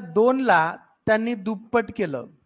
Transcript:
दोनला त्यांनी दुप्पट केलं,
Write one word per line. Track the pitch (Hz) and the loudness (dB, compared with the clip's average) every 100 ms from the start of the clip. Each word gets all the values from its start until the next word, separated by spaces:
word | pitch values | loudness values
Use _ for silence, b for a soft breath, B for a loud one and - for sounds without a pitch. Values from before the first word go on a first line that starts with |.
| 190 | 0
दोनला | 165 233 262 254 175 160 - _ _ - | 2 2 2 4 4 2 -4 _ _ 0
त्यांनी | 220 226 240 | 0 0 -4
दुप्पट | 190 214 - 233 226 214 | -6 -8 -2 -2 -2 -4
केलं, | 180 135 - _ | -6 -6 -10 _